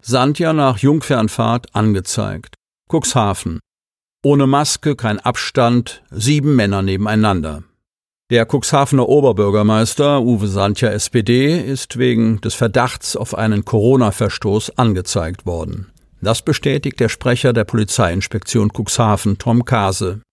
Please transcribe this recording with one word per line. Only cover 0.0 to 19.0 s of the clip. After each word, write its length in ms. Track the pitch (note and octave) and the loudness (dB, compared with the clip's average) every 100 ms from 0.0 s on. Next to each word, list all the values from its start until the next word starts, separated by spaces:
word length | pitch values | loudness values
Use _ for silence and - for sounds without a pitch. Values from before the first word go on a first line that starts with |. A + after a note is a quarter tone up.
| - | -2
Sandja 440 | B2+ C3+ D3 E3 | 0 0 0 0
nach 260 | D#3 C#3 A2 | 2 2 2
Jungfernfahrt 960 | C#3 D#3 - C3 A2 - A#2 A#2+ - | 2 2 0 0 0 0 -2 -2 -4
angezeigt. 800 | - G#2+ G2 F2+ - G#2 G2 - - _ _ _ | 0 0 0 -2 -6 -6 -8 -14 -20 _ _ _
Cuxhaven. 720 | E3 - C3 G#2 F#2+ - - _ _ _ _ _ _ | -2 0 0 0 -2 -6 -10 _ _ _ _ _ _
Ohne 240 | C#3+ C#3+ C3+ | 0 2 2
Maske, 480 | C#3+ D3 - D#3 | 2 0 -2 -4
kein 240 | C#3 A#2 G#2 | -4 -4 -4
Abstand, 880 | B2 - - - A#2+ A#2+ A#2+ - _ | -4 -4 -4 0 2 2 -2 -14 _
sieben 420 | - A2 D3+ C#3+ | -4 0 0 2
Männer 280 | C3+ G2+ G2 | 2 2 0
nebeneinander. 840 | F#2+ F#2+ G#2 G#2+ G#2+ F#2 D#2 D2 - _ _ _ _ _ _ | -2 -2 0 2 2 0 -4 -10 -16 _ _ _ _ _ _
Der 160 | A#2+ A2 | 0 2
Cuxhavener 600 | C#3+ - D3 C#3 C3 A#2+ | -2 0 0 2 2 4
Oberbürgermeister 1120 | D3 C#3 G2+ G2+ G#2 G#2+ A2 - - D3 C#3+ | 4 4 2 2 4 2 2 0 2 2 2
Uwe 240 | A#2+ A2+ G#2 | 2 0 0
Sandja, 440 | F#2+ G2+ G2+ A#2 | 0 -2 0 -2
S 200 | G#2 - | -2 -2
P 140 | B2 | 0
D, 360 | A2 A#2+ C#3+ E3+ | 2 2 2 0
ist 380 | A2+ C3+ - A#2 | -2 -6 -8 -2
wegen 420 | B2+ A2+ A2+ A2+ | 0 2 2 0
des 140 | G#2 | -4
Verdachts 600 | - A2+ A#2+ A#2+ - - - | -2 0 0 -2 -4 -8 -8
auf 200 | - - | -6 -4
einen 280 | A2 G#2 | -2 -2
Corona-Verstoß 1120 | - A2+ A2+ C3+ A2+ - G2+ - G#2+ G#2+ - - | 0 2 4 4 2 0 -4 -2 -2 -2 -2 0
angezeigt 680 | A#2 F#2 - G2+ E2 F#2 | 0 0 -2 -4 -4 -6
worden. 460 | - E2+ D#2+ E2 F#2+ _ _ _ | -8 -6 -8 -10 -14 _ _ _
Das 220 | G2+ A#2 | -2 -2
bestätigt 580 | - D3 D3 C#3 C#3+ - | -2 -2 0 -2 -4 -2
der 80 | A2+ | -2
Sprecher 440 | - - B2 C3 | 0 -2 0 2
der 120 | A#2+ | 0
Polizeiinspektion 1080 | G2+ A2+ G#2 - F#2+ F2+ - A2+ - A#2+ G2+ | 0 0 0 0 0 0 -4 -6 -2 0 0
Cuxhaven, 680 | - G#2 - | -2 -4 0